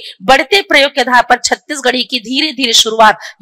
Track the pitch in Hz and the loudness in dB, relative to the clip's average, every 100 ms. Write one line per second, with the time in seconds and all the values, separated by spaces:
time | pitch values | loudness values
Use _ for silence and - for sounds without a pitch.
0 | - - 190 269 302 403 392 302 277 285 | -2 -4 2 2 2 -2 2 0 2 0
1 | 247 247 - - - 240 - 294 247 247 | 0 2 2 0 -2 -4 -6 -6 -4 -4
2 | 233 247 214 262 311 247 247 226 226 220 | -4 -8 -6 -4 -4 -4 -2 0 0 2
3 | 214 - - - | 4 2 -6 -2